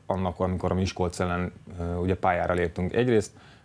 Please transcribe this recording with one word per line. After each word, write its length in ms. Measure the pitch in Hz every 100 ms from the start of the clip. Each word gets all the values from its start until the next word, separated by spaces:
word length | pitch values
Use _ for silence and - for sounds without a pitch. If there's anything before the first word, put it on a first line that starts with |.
| -
annak, 340 | 92 92 85
amikor 300 | 92 90 90
a 40 |
Miskolc 460 | 92 92 - 90 -
ellen, 320 | 90 87 90 - - 92
ö, 140 | 87
ugye 220 | 87 92 92
pályára 380 | 92 87 87
léptünk. 380 | 87 85 87 90
Egyrészt 380 | - 123 110 - - - -